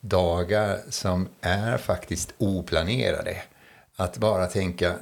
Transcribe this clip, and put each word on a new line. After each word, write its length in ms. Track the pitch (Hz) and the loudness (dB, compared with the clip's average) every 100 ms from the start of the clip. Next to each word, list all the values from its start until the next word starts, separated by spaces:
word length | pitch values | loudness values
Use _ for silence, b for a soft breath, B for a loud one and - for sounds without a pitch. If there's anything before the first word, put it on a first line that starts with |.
dagar 760 | 107 92 87 85 87 104 104 92 - | 2 2 4 2 2 2 2 -2 -4
som 400 | - 98 90 92 - | -4 0 0 -2 -4
är 360 | 90 95 107 120 | -2 0 0 -2
faktiskt 560 | - 92 - 85 - - | 0 -2 -2 -6 -6 -2
oplanerade. 1000 | 104 95 87 80 82 123 110 82 - 92 - B B B B - | 0 0 0 0 2 0 0 0 -2 -6 -10 B B B B -4
Att 220 | 92 - | -4 0
bara 280 | 110 98 90 | 2 2 0
tänka, 500 | 104 92 87 90 - | 0 -2 0 0 -2